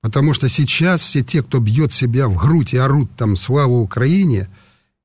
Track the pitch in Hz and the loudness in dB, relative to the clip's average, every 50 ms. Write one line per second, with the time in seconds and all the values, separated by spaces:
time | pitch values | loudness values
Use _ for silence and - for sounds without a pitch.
0 | - 110 - 139 139 156 143 - - 127 - - 147 135 - - 165 180 185 160 | -6 -2 0 0 2 2 0 0 -2 -2 0 0 -2 -2 0 0 0 0 0 0
1 | - - - 147 123 - - 156 120 - - 131 117 107 107 135 156 143 - - | -2 -4 -2 -4 -4 0 -2 -4 -2 0 -2 0 0 2 2 2 0 0 -2 -2
2 | 131 123 117 131 139 120 95 85 - 139 165 165 131 - - 123 131 135 143 147 | -2 -2 0 0 0 0 0 0 2 2 2 2 0 0 0 0 0 2 2 0
3 | 135 - - - 117 107 101 95 - - 127 143 147 127 123 120 113 98 - 113 | 0 -2 -4 -4 -2 0 0 -2 -2 -2 0 0 2 2 2 0 0 -2 -2 -2
4 | 123 135 170 196 196 170 120 98 95 - - - _ _ _ _ _ _ _ _ | 0 2 2 2 2 2 0 0 -2 -6 -12 -20 _ _ _ _ _ _ _ _
5 | _ | _